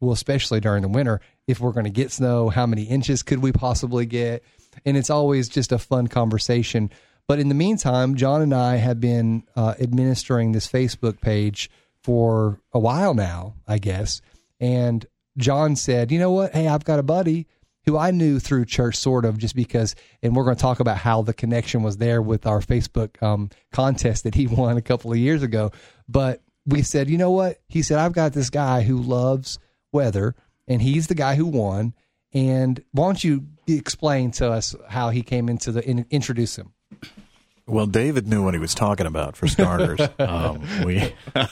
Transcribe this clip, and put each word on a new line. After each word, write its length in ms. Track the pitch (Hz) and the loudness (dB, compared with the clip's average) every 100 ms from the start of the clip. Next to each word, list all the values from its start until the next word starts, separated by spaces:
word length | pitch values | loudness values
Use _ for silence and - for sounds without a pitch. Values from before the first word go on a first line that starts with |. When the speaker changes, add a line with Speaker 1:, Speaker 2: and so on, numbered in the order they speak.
Speaker 1:
well, 120 | 123 | -2
especially 480 | 113 - 113 - 110 | -2 0 -2 0 0
during 220 | 107 101 | 2 0
the 60 | 95 | 0
winter, 320 | 113 131 107 - _ - | 0 0 -2 -6 _ -4
if 120 | 127 | -2
we're 120 | 123 | -2
gonna 180 | 113 104 | -2 -2
get 220 | 101 135 | -2 -4
snow, 360 | - 127 120 113 | -2 0 2 2
how 180 | 127 120 | 0 0
many 180 | 110 | 0
inches 380 | 107 135 123 131 | -2 -2 0 -2
could 160 | - 135 | -2 0
we 100 | 135 | 0
possibly 540 | 123 127 120 127 123 120 | -2 -2 -2 -2 -4 -2
get? 380 | 120 120 117 _ _ _ - | -2 -4 -6 _ _ _ -8
And 120 | - 139 | -2 0
it's 140 | 127 | 0
always 380 | 151 147 139 120 | 0 2 0 0
just 240 | - 127 | -2 0
a 60 | 120 | -2
fun 280 | - 131 120 | 0 0 0
conversation. 840 | 123 113 110 - 123 113 117 104 - _ _ - | 0 2 0 0 0 0 -2 -2 -6 _ _ -2
But 120 | 143 | 0
in 100 | 143 | 2
the 60 | |
meantime, 600 | 143 180 220 139 127 131 135 | 2 2 0 0 2 2 2
John 260 | 135 151 | 2 2
and 120 | 156 | 2
I 220 | 131 123 123 | 2 2 2
have 240 | 117 117 | 2 2
been, 440 | 120 120 113 113 - | 0 2 2 0 -4
uh, 200 | - 110 113 | -2 -2 0
administering 720 | 127 123 131 127 - 123 113 | 0 2 2 0 0 0 2
this 140 | 110 - | 0 0
Facebook 520 | 127 127 - 117 101 | 0 0 -2 -4 -2
page 500 | 117 104 104 101 - _ _ _ | 0 0 0 -4 -10 _ _ _
for 580 | - 120 117 110 107 101 _ | 0 2 4 2 0 -2 _
a 60 | 120 | 0
while 360 | 113 143 196 | 2 2 2
now, 400 | 123 92 87 92 - - | 2 -2 -6 -12 -12 -4
I 100 | 107 | -2
guess. 420 | 98 92 90 - _ _ _ - | -2 -4 -4 -8 _ _ _ -4
And 440 | 123 123 123 117 - _ _ 139 | -2 0 0 -2 -6 _ _ -2
John 400 | 131 139 156 139 | 0 2 2 0
said, 340 | - 123 117 | 0 0 2
"You 80 | 165 | 2
know 140 | 180 | 2
what? 200 | 185 196 | 2 0
Hey, 140 | 156 160 | 0 2
I've 180 | 151 | 0
got 140 | 151 151 | 2 0
a 60 | |
buddy 420 | 139 170 175 160 160 _ _ _ - | 2 2 2 0 -4 _ _ _ 0
who 100 | 151 | 2
I 140 | 170 | 2
knew 280 | 180 160 135 | 2 2 2
through 240 | - 135 117 | 0 0 0
church, 300 | - 120 110 | 0 -2 0
sort 280 | 131 127 | 0 0
of, 140 | 117 107 | 0 0
just 160 | 110 | -4
because," 400 | 127 120 120 110 - - - | -2 -2 0 -2 -6 -18 -6
and 120 | 120 | 0
we're 100 | 123 | 2
gonna 120 | 127 120 | 2 2
talk 240 | 131 123 | 0 0
about 180 | 120 98 | 0 0
how 240 | 120 113 | 0 0
the 100 | 110 | 0
connection 500 | 113 117 120 113 120 | -2 -2 -2 -2 -2
was 160 | 107 101 | -2 0
there 220 | 117 117 | 0 0
with 260 | 110 110 - | 0 0 0
our 140 | 104 | 0
Facebook, 600 | - 123 - - 107 - | 0 0 0 -2 -4 -2
um, 260 | 107 104 101 - _ | -2 -2 -4 -10 _
contest 520 | - 135 131 123 107 | -2 0 2 0 -2
that 100 | 113 | -2
he 120 | 107 131 | 0 0
<laughs> 20 | |
won 280 | 113 120 120 | 2 0 0
a 60 | |
couple 300 | - 120 117 | 0 -2 0
of 60 | 117 | 0
years 240 | 127 156 | 2 2
ago. 260 | 131 110 107 - - _ - | 0 -2 -2 -6 -20 _ -4
But 340 | 127 131 120 _ _ - | 0 0 -4 _ _ -2
we 160 | 147 | 0
said, 260 | 135 147 139 | 0 0 0
"You 80 | 165 | 2
know 120 | 185 | 2
what?" 280 | 185 185 - - | 2 0 -4 -6
He 140 | 165 | -2
said, 160 | 156 151 | 0 2
"I've 120 | 170 | 2
got 200 | 170 156 | 2 0
this 180 | 143 127 | 0 -2
guy 320 | 147 139 127 | -2 0 2
who 140 | 113 127 | 2 0
loves 640 | 123 123 127 135 131 - _ _ _ | 0 0 0 0 -4 -14 _ _ _
weather, 420 | 143 127 101 104 - _ _ - | 0 0 0 -2 -4 _ _ -4
and 160 | 123 | 0
he's 240 | 123 160 160 | 2 0 0
the 80 | |
guy 220 | 170 135 139 | -2 0 0
who 100 | 165 | 0
won. 480 | 139 104 95 117 - _ _ _ | 0 0 -2 -4 -6 _ _ _
And 500 | 135 131 131 131 127 - | -2 0 2 0 -2 -4
why 140 | 139 175 | 0 0
don't 160 | 190 | 2
you 220 | 170 143 135 - - | 0 0 -4 -10 -2
explain 640 | 156 - - 151 139 123 | -2 -2 -4 0 0 0
to 180 | - 123 | 0 -2
us 240 | 113 - - - | -2 -4 -10 -10
how 220 | 123 120 | -4 -2
he 120 | 117 | -2
came 260 | 113 123 120 | -2 -2 -2
into 220 | 120 - | -4 -4
the, 160 | 113 135 | -4 -2
in-, 180 | 120 117 | -4 -2
introduce 460 | 147 - 120 113 - | -4 -2 -2 -2 -4
him?" 160 | 92 _ _ - - - - _ _ _ - | -16 _ _ -20 -20 -20 -20 _ _ _ -4
Speaker 2:
Well, 200 | 110 104 | 0 2
David 400 | 101 135 139 104 | 0 2 0 0
knew 160 | 107 | 2
what 100 | 95 | 2
he 40 | 87 | 0
was 160 | 82 | -2
talking 320 | - 104 101 85 | 0 0 0 -2
about, 300 | 78 73 - | -2 -6 -2
for 100 | 156 | 0
starters. 540 | - 180 180 180 - 147 | 2 2 2 0 0 -2
Speaker 1:
<laughs> 40 | - | -2
Speaker 2:
Um, 440 | 131 85 80 76 143 202 | -4 -2 -2 -4 -8 -4
we, 120 | 90 92 | 0 0
<laughs> 180 | - - - 131 127 | -2 -6 -8 -4 -4